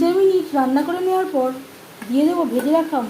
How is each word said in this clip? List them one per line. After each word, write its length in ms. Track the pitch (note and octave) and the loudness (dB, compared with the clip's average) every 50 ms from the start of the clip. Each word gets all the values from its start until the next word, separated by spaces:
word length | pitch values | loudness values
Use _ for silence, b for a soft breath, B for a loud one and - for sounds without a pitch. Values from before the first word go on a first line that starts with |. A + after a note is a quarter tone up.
চার 120 | E4 E4+ F4+ F#4+ | 6 4 4 4
মিনিট 280 | G4 F#4+ F#4 F4+ D#4 - C#4+ C#4 | 4 4 4 2 0 0 0 0
রান্না 240 | C4 B3+ C4+ C#4+ D4+ | 0 2 0 0 0
করে 140 | F4 F4 F4+ F#4 | -2 -4 -2 -2
নেওয়ার 220 | F#4 F#4 F#4 F#4 - D#4 | 0 0 0 -2 -2 -2
পর 140 | C4 B3+ B3+ C4 C4 - - - - - - - - G#3+ G3+ | -2 -2 -2 -4 -8 -12 -18 -20 -20 -20 -20 -20 -16 -8 -2
দিয়ে 160 | B3 C#4 D4+ E4 | 0 2 2 2
দেবো 140 | F4+ F4 E4 A#3 | 2 0 -2 -2
ভেজে 200 | A#3 B3+ A#3+ C#4+ D#4 E4 | -2 -2 0 0 0 0
রাখা 200 | D#4 D#4+ D4+ C4 A3+ | 0 0 -2 -4 -4